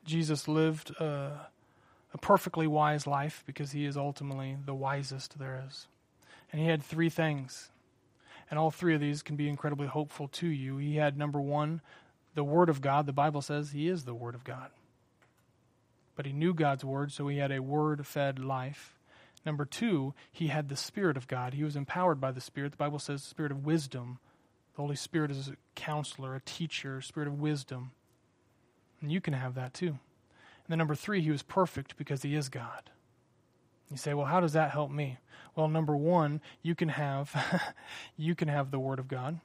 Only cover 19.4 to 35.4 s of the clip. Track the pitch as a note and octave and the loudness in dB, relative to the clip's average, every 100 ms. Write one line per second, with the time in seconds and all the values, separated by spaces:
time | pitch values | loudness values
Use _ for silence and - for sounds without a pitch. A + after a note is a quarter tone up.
19.4 | - D3 C#3+ - A#3 E3+ C3+ - - - | -4 -4 -4 -2 2 2 0 -6 -18 -4
20.4 | D#3+ D3 C#3+ C#3 - - F#3+ C3+ B2+ B2+ | 0 0 -2 -6 -6 0 2 0 -2 -4
21.4 | B2+ C3+ D3+ C#3+ C#3 F3+ F#3 D3 C3+ B2+ | -4 -2 -2 -2 -4 2 4 4 0 -4
22.4 | - - C#3+ C#3+ D3 D3 - C#3+ - - | -8 -6 -6 -2 -2 -2 -4 -6 -6 -6
23.4 | D3+ C#3 C#3+ E3 C#3 C3 B2 B2+ _ _ | -4 -2 2 2 2 -8 -10 -12 _ _
24.4 | _ _ _ - C#3+ C#3+ - E3 D3+ C#3 | _ _ _ -8 -4 -4 -2 0 0 -2
25.4 | C3+ - _ - - D3+ D3 - C3 C3 | -8 -12 _ -10 -4 -4 -4 -8 -8 -8
26.4 | - - D#3+ - C#3 C3+ C3 - D3 C#3+ | -8 -6 -6 -4 -6 -8 -8 -4 -4 0
27.4 | D3+ D3+ C3 B2+ B2+ - _ _ _ _ | 0 0 -2 -8 -10 -14 _ _ _ _
28.4 | _ _ _ _ _ _ D3 F3 F3 C3+ | _ _ _ _ _ _ -2 0 0 -2
29.4 | B2+ B2+ B2+ - F3+ C#3 _ _ _ _ | -2 -4 -8 -4 -4 -4 _ _ _ _
30.4 | - - - E3 D#3 D3 - G3+ D#3 C#3+ | -20 -20 -4 0 2 0 0 2 2 0
31.4 | - - F#3 - C#3 - D3 C#3 C#3+ D3 | 0 2 2 2 -8 -10 -6 -4 0 -2
32.4 | C3+ C3 A#2 - - _ _ _ _ _ | -2 -6 -8 -12 -16 _ _ _ _ _
33.4 | _ _ _ _ _ C#3+ D3+ C#3+ C#3 F3+ | _ _ _ _ _ -8 -2 0 2 4
34.4 | F3 D#3 D#3 D3 C#3+ C#3+ C#3+ B2 _ - | 4 4 4 2 -2 -2 -4 -6 _ -20